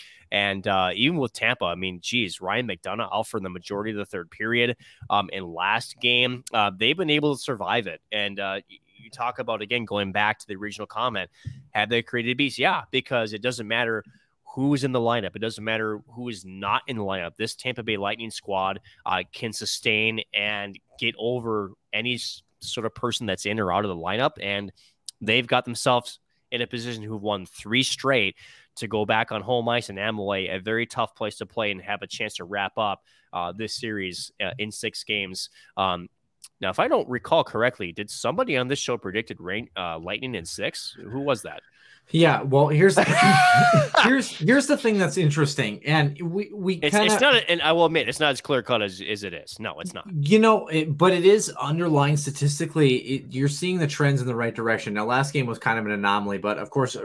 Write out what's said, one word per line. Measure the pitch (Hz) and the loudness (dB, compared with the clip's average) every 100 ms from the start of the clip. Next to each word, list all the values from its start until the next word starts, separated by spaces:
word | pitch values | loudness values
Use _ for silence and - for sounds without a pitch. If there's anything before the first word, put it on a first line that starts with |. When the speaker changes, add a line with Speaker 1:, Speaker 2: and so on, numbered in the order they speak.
| - - _ | -20 -20 _
Speaker 1:
And, | 104 101 98 98 | 0 0 0 0
uh, | 95 92 92 | 2 2 2
even | 131 175 | 0 0
with | 123 | -2
Tampa, | - 113 123 92 | -2 -2 0 -2
I | 85 | -2
mean, | 92 90 | -6 -6
geez, | - 123 101 - | -4 -2 -2 -4
Ryan | 92 107 123 | -4 -2 -2
McDonough | 90 95 101 104 | -6 -8 -6 -4
out | 98 113 | -4 -4
for | 113 | -6
the | 95 | -8
majority | 90 - 101 107 | -10 -8 -8 -6
of | 104 | -8
the | 101 | -8
third | 98 85 | -10 -12
period. | - 107 120 120 120 - - - | -8 -2 2 2 -2 -10 -20 0
Um, | 101 98 | 0 0
in | 98 90 | -6 -10
last | 82 90 110 - - | -4 0 0 -2 -4
game, | 123 123 123 123 - | 0 2 2 -2 -4
uh, | 117 104 | 0 0
they've | 92 113 160 | 2 0 0
been | 170 | 2
able | 147 151 135 | 2 2 0
to | |
survive | - 117 92 113 98 | -4 -4 -2 -2 -2
it. | 80 _ | -10 _
And, | 107 101 98 | -6 -4 -4
uh, | 98 98 - | -6 -6 -10
y-, | 98 _ _ | -20 _ _
you | 113 | -20
talk | - 120 123 | -8 -6 -4
about, | 120 110 | -4 -4
again, | 104 120 | -2 -4
going | 110 101 98 | -2 -2 -2
back | 98 104 110 | 0 0 0
to | - | -8
the | 98 | -12
original | 104 101 104 | -10 -10 -10
comment, | - 123 107 90 _ - - - | -4 -4 -4 -8 _ -16 -14 -6
have | 110 107 | -2 0
they | 117 | 0
created | 117 123 117 123 | -2 -4 -2 -2
beasts? | 143 117 | -2 0
Yeah, | 143 170 131 | 0 0 -2
because | 131 - 127 110 | -4 0 -2 -2
it | 107 | -4
doesn't | 120 120 107 | -4 -4 -2
matter | 117 117 110 - _ _ _ - - | 0 0 -2 -6 _ _ _ -14 -2
who's | 135 143 | 0 2
in | 135 | 0
the | 127 | 0
lineup. | 117 120 95 - | 2 0 -2 -6
It | |
doesn't | 110 110 | -6 -6
matter | 107 110 110 107 - | -4 -2 -2 -6 -10
who | 113 123 | -14 -12
is | 104 | -12
not | 92 95 101 120 - | -14 -8 -2 -2 -2
in | 120 | -6
the | |
lineup. | 101 95 85 - | -4 -4 -6 -6
This | 110 | -8
Tampa | - 127 123 | -6 -8 -6
Bay | 113 107 | -4 -2
Lightning | 98 110 113 | -2 -6 -8
squad, | - - 95 95 98 - _ - | -12 -6 -2 -2 -4 -12 _ -4
uh, | 92 92 | -4 -4
can | - 117 | -8 -10
sustain | 107 104 - - 107 110 113 - | -8 -6 -4 0 2 0 -2 -4
and | 104 104 104 101 95 _ - | -4 -2 -4 -8 -12 _ -6
get | 117 113 | -6 -4
over | 113 123 117 107 98 - _ | -4 -2 -2 -4 -4 -10 _
any | 104 117 123 | -6 -4 -6
s-, | - - _ _ | -8 -12 _ _
sort | - - 110 | -10 -8 -8
of | - | -4
person | 120 113 113 | -4 -4 -4
that's | 92 104 | -4 -2
in | 110 | -2
or | 98 | 0
out | 90 104 | 0 0
of | |
the | 87 | -4
lineup. | 82 104 139 - | -4 -2 -2 -2
And | 98 101 101 - _ _ - - | -4 -4 -6 -12 _ _ -20 -8
they've | 107 117 120 | 0 2 4
got | 123 123 | 0 0
themselves | 117 - 123 - - _ _ _ | -2 2 2 0 -12 _ _ _
in | 120 | -6
a | 120 | -4
position | 123 117 113 | -6 -8 -8
who've | 107 110 | -8 -6
won | 104 101 90 | -4 -4 -6
three | - 104 120 | -14 -2 0
straight | 131 - 135 131 98 - - - _ - | 2 0 0 2 0 -4 -16 -20 _ -12
to | 110 | -4
go | 107 104 | -2 0
back | 110 117 | 0 0
on | 110 | -4
home | 101 123 117 | -2 -2 0
ice | 120 117 | -2 -2
in | 98 | -6
Amalie, | 104 110 98 98 95 | -6 -4 -2 -2 -2
a | 95 | -6
very | 92 110 117 | -2 -2 -2
tough | - 113 | -4 -4
place | - 107 - | -4 -8 -8
to | 104 | -8
play, | - 107 | -4 -4
and | 95 | -4
have | 95 101 | -6 -8
a | 98 | -8
chance | - 107 - | -8 -8 -8
to | |
wrap | 87 101 98 - | -8 -4 -4 -2
up, | 107 95 _ _ _ | -2 -2 _ _ _
uh, | 90 87 | -8 -6
this | 92 110 - | -6 -8 -8
series, | 113 107 92 87 - - | -6 -6 -6 -8 -12 -8
uh, | 98 90 | -8 -6
in | 107 | -10
six | - 110 - | -8 -8 -8
games. | - 107 95 92 - - - - | -6 -4 -4 -8 -12 -14 -12 -2
Um, | 95 90 90 _ _ _ - _ | -2 -2 -8 _ _ _ -20 _
now, | 98 | -4
if | 92 | 0
I | 226 | 2
don't | 254 139 | 2 0
recall | 123 - 165 | -6 2 2
correctly, | 139 110 120 - 90 | 2 0 0 0 -8
did | 85 104 | -8 -10
somebody | - 117 170 254 131 | -6 -4 -2 -2 0
on | 127 | 0
this | 139 | -2
show | - 120 | -2 -4
predicted | 98 98 117 98 | -4 -4 -6 -10
rain, | 87 101 120 - | -8 -8 -8 -8
uh, | 87 82 | -6 -6
Lightning | 85 104 127 | -6 -6 -6
in | 117 82 | -8 -8
six? | - 104 - - - | -6 -6 -6 -12 -14
Who | 104 123 | -10 -4
was | 143 127 | -2 -2
that? | 82 - - _ _ - _ | -4 -14 -18 _ _ -20 _
Speaker 2:
Yeah, | 160 165 120 | 4 6 6
well, | 135 135 147 | 4 6 6
here's | 151 190 190 | 8 6 6
the, | |
Speaker 1:
<laughs> | - 659 740 762 719 719 719 659 554 - | 4 6 8 8 8 8 8 6 6 4
Speaker 2:
here's, | 233 269 - | 4 4 0
here's | - 160 269 269 | -2 4 4 4
the | 285 | 2
thing | 233 208 | 2 2
that's | 175 165 | 2 2
interesting, | 156 147 147 - 113 104 - | 2 4 2 0 -4 -4 0
and | 156 143 143 | 2 2 0
we, | 170 180 208 | -4 -4 -4
we | 208 185 175 | -4 -2 0
Speaker 1:
It's, | 147 208 | 2 4
Speaker 2:
kinda | 214 | 4
Speaker 1:
it's | 214 | 6
not, | 269 247 - | 6 4 4
and | 170 | 2
I | 151 | 4
will | 170 165 | 6 4
admit, | 160 113 | 4 0
it's | 123 | 2
not | 151 | 2
as | 131 | 2
clear-cut | - 139 110 120 | 0 0 2 2
as, | 104 92 82 | 2 -2 -6
as | 104 | -6
it | 101 | -6
is. | 82 - - | -10 -14 -10
No, | 110 76 | -10 -8
it's | 175 | -10
not. | - - | -10 -8
Speaker 2:
You | 160 143 214 | -4 4 6
know, | 220 220 - | 8 6 2
it, | 160 156 147 | -2 0 4
but | 180 | 4
it | 185 | 6
is | 180 208 - - | 8 6 4 -4
underlying | 139 160 170 147 143 147 | -2 0 2 4 4 2
statistically, | 143 - 143 143 165 160 143 127 | 0 0 0 0 -2 4 6 4
it, | - 135 127 | 0 -6 -4
you're | 127 143 | -2 0
seeing | 143 180 185 | 0 0 0
the | 151 | 0
trends | - 143 139 | 2 2 2
in | 123 | 0
the | 117 | 0
right | 117 110 | -2 0
direction. | 113 113 113 104 | 0 0 0 -2
Now, | 107 | 0
last | 127 143 | 0 2
game | 143 123 | 0 -2
was | 113 | -2
kind | - 113 | 0 0
of | 107 | 0
an | |
anomaly, | 104 101 101 101 98 | 0 2 2 0 -2
but | 101 90 | -2 -4
of | 101 | -2
course, | 143 127 110 | 0 0 -2